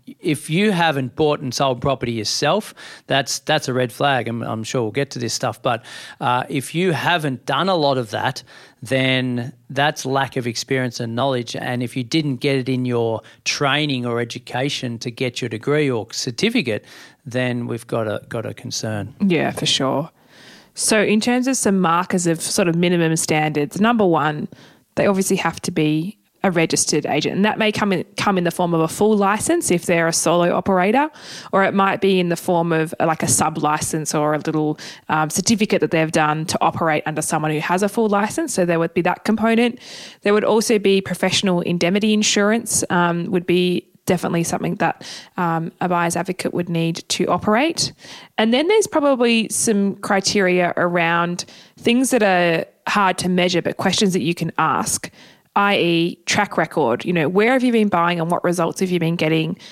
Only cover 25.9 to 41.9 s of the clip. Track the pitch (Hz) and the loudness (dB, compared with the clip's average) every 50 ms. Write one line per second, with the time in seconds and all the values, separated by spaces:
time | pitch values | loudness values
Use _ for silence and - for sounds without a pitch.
25.9 | 151 156 165 196 - _ _ _ _ _ - 196 170 175 160 160 147 - - - | 2 0 -2 -4 -8 _ _ _ _ _ -2 0 2 2 2 2 2 0 0 0
26.9 | - 151 147 - - 151 190 214 - 185 202 214 - - 220 214 208 - 220 202 | 0 0 0 0 -2 -2 0 0 0 2 2 2 2 2 0 0 0 0 0 0
27.9 | 190 165 - - - - - 208 196 180 175 170 - - 180 175 170 165 160 160 | 0 -2 -2 -6 -6 -2 0 2 2 2 2 0 0 0 0 2 2 2 2 0
28.9 | - - 208 214 220 202 202 190 208 214 - - 330 349 330 - 180 170 - - | 2 2 2 4 4 4 4 2 2 0 0 0 0 0 2 0 0 0 0 0
29.9 | 175 170 165 165 160 - - 165 165 175 175 175 - - - - 196 185 180 202 | 0 2 2 2 0 0 2 2 4 4 4 2 2 0 0 2 2 2 2 2
30.9 | 214 269 294 311 - - - - - - - - - 190 190 185 - 196 196 196 | 2 2 2 0 -4 -12 -18 -16 -16 -16 -8 -2 2 2 2 4 4 2 2 2
31.9 | 185 - - 196 190 185 180 175 170 - - - 180 170 170 170 165 160 160 160 | 2 2 2 2 4 4 2 0 0 -2 0 0 2 2 2 2 2 0 0 -2
32.9 | - - - 165 160 - - 160 - - 170 156 160 160 156 151 151 156 160 - | -2 0 0 0 0 0 0 0 2 2 2 0 0 0 0 0 0 0 -2 -4
33.9 | - 160 151 - - 156 147 151 156 147 147 165 156 156 151 151 147 - - - | -4 -4 -4 -2 -2 0 0 0 0 0 -2 -2 -2 0 0 -2 -2 -4 -8 -18
34.9 | - - _ - - 156 156 151 - - 180 - 233 190 214 - 208 180 - - | -18 -14 _ -2 0 0 0 0 -2 -2 0 0 2 2 2 2 2 0 0 2
35.9 | - 160 160 156 - 165 156 151 151 156 160 - - - - 165 - - 165 160 | 2 0 0 2 2 2 2 2 2 -2 -2 -4 -2 0 0 0 0 0 0 0
36.9 | 156 151 - - 156 151 156 - - 156 156 156 151 151 170 - 175 190 208 202 | 0 0 -2 -2 -4 -4 -4 -2 -2 0 0 0 -2 -2 -2 0 0 0 0 0
37.9 | - 233 226 214 202 202 202 214 - - 339 285 - - 180 175 170 165 165 170 | 0 0 0 2 2 2 0 0 -2 -4 -4 -4 0 0 2 2 2 0 0 0
38.9 | - 180 170 180 175 - - - 214 214 214 226 226 226 240 240 233 - - - | 0 0 0 0 0 -2 0 0 0 2 2 2 4 4 2 2 0 -4 -16 -18
39.9 | - - - - - _ - 208 202 214 - - 214 226 214 - 233 208 202 196 | -18 -18 -18 -18 -12 _ 0 2 2 4 4 4 4 4 4 2 2 2 4 4
40.9 | 196 190 190 - 180 - - 190 - - - 190 180 175 175 - 170 175 170 170 | 2 2 2 -2 -4 -2 0 0 0 2 0 2 0 0 0 0 0 0 2 2